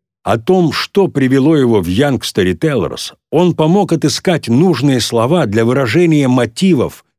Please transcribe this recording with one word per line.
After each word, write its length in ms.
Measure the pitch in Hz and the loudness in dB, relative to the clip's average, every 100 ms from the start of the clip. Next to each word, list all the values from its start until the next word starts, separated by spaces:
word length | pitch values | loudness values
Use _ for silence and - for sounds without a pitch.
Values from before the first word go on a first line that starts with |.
| _ _ 92 | _ _ -4
о 120 | 110 | -2
том, 340 | 113 185 160 | 0 2 2
что 340 | - - 196 185 | -2 -4 0 0
привело 500 | 139 123 135 143 156 | 0 0 2 2 2
его 240 | 123 107 | 2 0
в 60 | 87 | 0
Young 320 | 95 143 113 | 0 0 -2
Storytellers, 960 | - - 92 82 156 131 76 - - - - | -4 -2 -2 -2 -2 -2 -4 -8 -14 -16 -4
он 240 | 147 180 | 0 0
помог 380 | 156 156 202 180 | 2 0 2 0
отыскать 560 | 165 147 - 185 151 - | 0 -2 -2 -2 -2 0
нужные 520 | 120 185 156 139 131 | 0 2 2 0 0
слова 460 | - 117 120 175 120 | -2 -2 0 0 0
для 180 | 107 | 0
выражения 640 | 113 147 120 147 170 151 131 | 0 0 0 0 2 2 2
мотивов, 760 | 127 113 - 190 139 90 - _ | 0 0 -2 0 2 -2 -6 _